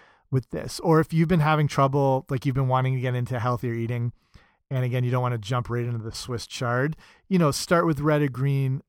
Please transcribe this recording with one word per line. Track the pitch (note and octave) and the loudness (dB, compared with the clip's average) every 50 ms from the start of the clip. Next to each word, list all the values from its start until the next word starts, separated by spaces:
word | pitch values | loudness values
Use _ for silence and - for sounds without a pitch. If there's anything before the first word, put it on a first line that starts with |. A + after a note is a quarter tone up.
| - _ _ _ _ _ | -20 _ _ _ _ _
with | C#3 C3 - _ | -2 -2 -2 _
this. | - C3+ - C#3 - - | -6 -8 -8 -8 -8 -4
Or | - F3+ D#3+ D#3 | 0 4 4 4
if | D#3+ - - | 4 2 2
you've | D#3+ E3+ D#3 | 2 2 4
been | F#3 E3 | 4 4
having | D3 D#3 D#3 D3+ D#3 C#3 | 4 4 4 4 2 2
trouble, | - - C3+ C3+ C3+ C#3+ C#3 C3+ C3 C3 - - | 2 2 2 2 2 2 2 2 2 0 -2 -4
like, | C#3+ B2+ - C#3+ | -6 -4 -2 -2
you've | B2+ | 0
been | C3 C3+ B2+ | 0 0 2
wanting | B2+ C3 C3 C3 C3 | 2 2 2 0 0
to | C3 | -2
get | B2 C3 B2 | -2 -2 -2
into | B2 B2 A#2+ B2+ A#2+ | -2 -4 -4 -4 -2
healthier | G#2+ B2 B2 A#2 - B2 A#2 | -2 -2 -2 -2 -4 -4 -4
eating, | A#2 A#2 A2+ B2 A#2+ A#2+ B2 - _ _ _ - - _ _ _ _ _ - | -4 -4 -4 -4 -4 -4 -4 -6 _ _ _ -20 -20 _ _ _ _ _ -6
and | C3+ C3 B2+ | -4 -2 -2
again, | B2+ A#2+ B2+ B2 | 0 0 0 0
you | B2 | 0
don't | B2 B2+ | 0 0
wanna | B2 B2 A#2+ A2+ | 0 0 -2 -4
jump | G2+ G2 C3 B2 A#2 - | -4 -4 -4 -4 -2 -2
right | A#2+ A#2+ A#2+ | -4 -4 -2
into | A#2+ A#2+ A#2 G#2+ | -4 -4 -6 -6
the | A2+ | -8
Swiss | G#2 - - - B2 A2+ - | -10 -10 -8 -8 -8 -8 -8
chard, | - - - C3 A#2+ A#2+ B2 C3 D#3 D#3 - - - - _ _ - | -10 -8 -6 -2 -2 0 0 0 0 -2 -6 -12 -20 -20 _ _ 0
you | F#3+ F3+ | 2 2
know, | E3+ D3 | 4 2
start | C3+ - - - F#3 E3+ E3+ | 2 0 0 2 2 2 4
with | E3 D#3 C3 | 2 0 0
red | D3 D#3 D3+ D3 | 2 2 2 2
or | D3 C#3 | 2 0
green | A#2+ A#2+ C3 C#3+ C#3 C3+ C#3 C3 C3 C#3+ - | -2 -2 0 0 0 0 0 0 -2 -4 -6